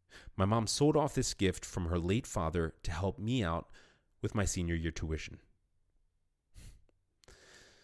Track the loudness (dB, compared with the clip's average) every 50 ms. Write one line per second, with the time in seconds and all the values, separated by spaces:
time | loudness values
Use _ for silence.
0 | _ _ -20 -20 -20 -8 -2 2 2 4 4 4 2 2 2 4 4 6 6 6
1 | 4 2 2 0 -2 -2 0 2 2 2 2 0 -4 -6 -4 -2 -2 0 0 0
2 | 2 2 2 0 0 -2 -2 -2 0 0 2 0 0 -2 -2 -4 -4 -4 -2 0
3 | 0 -2 -2 -2 -2 -2 0 0 0 0 0 -2 -4 -8 -14 -20 -20 -20 _ _
4 | _ _ _ _ -6 -4 0 0 0 0 0 0 0 0 0 0 -2 -2 -4 -4
5 | -4 -4 -4 -6 -6 -8 -14 -16 -20 _ _ _ _ _ _ _ _ _ _ _
6 | _ _ _ _ _ _ _ _ _ _ -20 -20 -18 -18 -18 -20 -20 _ _ _
7 | _ _ _ _ _ -20 -20 -20 -20 -20 -20 -20 -20 -20 -20 -20